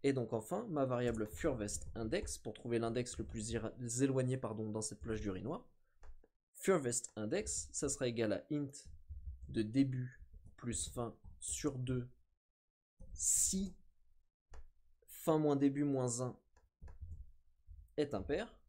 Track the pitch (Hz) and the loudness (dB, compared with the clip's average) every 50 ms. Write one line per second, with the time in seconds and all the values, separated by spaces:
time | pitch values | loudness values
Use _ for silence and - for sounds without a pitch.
0 | - 139 135 131 117 110 127 110 107 - - 202 240 226 165 147 135 127 127 120 | 6 4 4 4 2 0 0 -2 0 0 -2 -2 -2 0 2 2 2 4 4 4
1 | 123 120 117 110 107 104 - - - 165 139 113 104 104 - - - - - 113 | 4 2 2 2 -2 -2 -2 0 0 2 2 2 -2 -2 -2 -4 -6 -6 -6 -4
2 | 113 110 139 180 - - - - - 117 104 - - 117 120 117 117 117 113 123 | -2 0 0 0 0 -2 -6 -6 -6 -8 -8 -6 -2 0 0 2 2 2 2 0
3 | 120 - - - 113 - - 113 107 113 113 117 107 110 - - 123 120 113 123 | -2 -2 -4 -6 -6 -6 -4 -6 -4 -2 -2 -2 -2 -2 -6 -4 -6 -4 2 2
4 | 135 135 131 131 131 127 131 131 - 110 107 107 110 110 104 110 107 - 107 - | 4 4 4 4 4 2 2 0 -2 -4 -4 -2 -4 -2 -2 -2 -2 -4 -6 -6
5 | - 117 110 107 104 104 92 92 95 120 165 247 - - _ _ _ _ _ _ | -4 -2 -2 0 0 -2 -2 -2 -2 -4 -4 -6 -8 -14 _ _ _ _ _ _
6 | - - - - - _ _ _ _ _ _ - - - 190 175 139 120 120 - | -14 -14 -14 -14 -16 _ _ _ _ _ _ -2 4 4 4 6 4 2 0 0
7 | - - _ 107 107 107 - 196 214 - - - - - - - - 139 - - | -4 -4 _ -4 -2 0 0 0 0 -2 -4 -4 -6 -6 -4 -2 0 0 0 2
8 | 135 123 117 113 113 107 98 - - _ 151 147 147 135 139 - - - - - | 0 0 2 2 4 4 2 0 0 _ 0 0 0 -2 -6 -12 -16 -14 -16 -16
9 | - - - - - - - - - - - 117 110 107 110 135 139 131 127 127 | -14 -12 -12 -10 -8 -10 -10 -10 -10 -4 0 0 0 2 6 4 4 6 4 -2
10 | 127 127 - - - - - - - - - - - 123 110 - - - - 127 | -2 -4 -8 -14 -18 -18 -18 -16 -16 -18 -16 -6 -4 -4 -2 -2 -4 -4 -2 -4
11 | 120 113 - - _ - - - - - - - - 151 135 127 127 123 131 123 | -4 -4 -4 -10 _ -16 -16 -10 -8 -6 -6 -2 -2 -2 0 0 -2 0 0 0
12 | 120 123 - _ _ _ _ _ _ _ _ _ _ _ _ _ _ _ _ _ | -2 -4 -10 _ _ _ _ _ _ _ _ _ _ _ _ _ _ _ _ _
13 | 180 - - - - - - - - - - 190 196 185 - - - - _ _ | -14 -12 -6 -2 2 4 4 6 4 4 2 2 0 -2 -4 -12 -20 -20 _ _
14 | _ - - - _ _ _ _ _ _ - - - - - _ _ - - _ | _ -20 -20 -20 _ _ _ _ _ _ -14 -14 -14 -14 -18 _ _ -20 -20 _
15 | _ _ - - - 170 160 156 151 147 143 139 139 143 135 143 147 143 139 131 | _ _ -18 -4 2 4 4 6 6 6 6 6 6 4 6 4 2 4 4 4
16 | 127 123 117 120 127 123 - - _ _ _ - - _ _ _ - - - - | 2 2 0 0 -2 -4 -4 -8 _ _ _ -20 -20 _ _ _ -16 -16 -12 -12
17 | - - - - - - - - _ - - _ _ - - - - - - - | -12 -12 -12 -12 -14 -16 -16 -20 _ -20 -20 _ _ -18 -18 -18 -18 -8 -2 -2
18 | 147 139 120 98 95 - 139 175 220 240 - - _ | 0 0 0 -4 0 0 0 -2 -2 -4 -10 -20 _